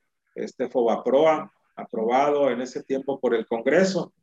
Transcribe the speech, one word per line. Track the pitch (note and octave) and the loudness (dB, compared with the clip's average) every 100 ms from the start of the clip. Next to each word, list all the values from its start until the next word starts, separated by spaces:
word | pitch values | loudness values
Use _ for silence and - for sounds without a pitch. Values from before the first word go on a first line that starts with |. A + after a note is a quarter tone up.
| _ _ _ | _ _ _
este, | A#2+ A2 - A#2+ | -12 -12 -8 -4
FOBAPROA, | C3 A#2 A2 B2 C3 D#3+ D#3 - _ _ - | 0 0 0 2 4 4 2 -4 _ _ -16
aprobado | A2 A2+ A2+ B2+ D3 C#3+ C#3 | -10 -6 0 2 2 2 2
en | A#2+ | 0
ese | B2+ D3 | -6 -10
tiempo | - C3+ C#3 C3 | -6 -6 -4 -4
por | B2 | 0
el | A2+ A2 | -2 -2
Congreso, | A#2 B2 E3 F#3+ F3+ - _ | -4 2 2 2 0 -6 _